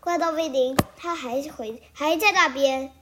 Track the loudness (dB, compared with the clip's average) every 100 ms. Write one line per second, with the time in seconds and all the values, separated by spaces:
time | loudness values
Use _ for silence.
0 | -2 0 0 0 -2 0 0 0 -2 -4
1 | -8 -6 -6 -6 -8 -10 -12 -12 -16 -4
2 | 0 2 2 4 2 4 2 2 -4 -12